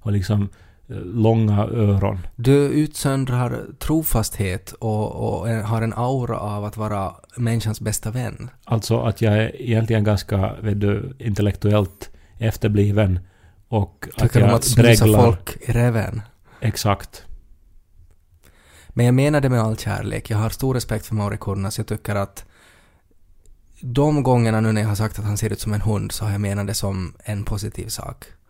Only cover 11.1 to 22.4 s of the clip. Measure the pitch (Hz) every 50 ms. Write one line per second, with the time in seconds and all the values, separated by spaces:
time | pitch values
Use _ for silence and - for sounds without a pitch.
11.1 | - - - 120 101 98 101 104 98 - - 104 104 107 101 90 - _ - -
12.1 | - - - _ - - - 113 - - - 110 104 104 101 104 101 104 107 95
13.1 | 92 87 - - _ _ _ - _ _ _ _ - 110 98 - - _ - -
14.1 | - - 131 117 - 120 - 120 110 113 - - 117 113 123 123 117 107 117 110
15.1 | 107 104 - 117 104 90 - - - - - - 110 117 120 123 117 113 101 -
16.1 | 113 110 104 - _ _ _ _ - - - 113 - - - 107 101 - - -
17.1 | _ - - - - - - _ - _ _ _ _ - _ _ _ - - -
18.1 | - _ _ _ _ _ _ - _ _ _ _ _ - - _ - - 120 120
19.1 | 123 127 135 147 151 147 135 135 127 120 110 110 110 110 - - 101 - - -
20.1 | 107 107 - - 113 104 107 113 - - - 135 127 123 - - 117 107 - -
21.1 | - 107 104 101 101 95 - - 98 98 98 95 - - 104 - 104 98 _ -
22.1 | 104 101 98 98 - -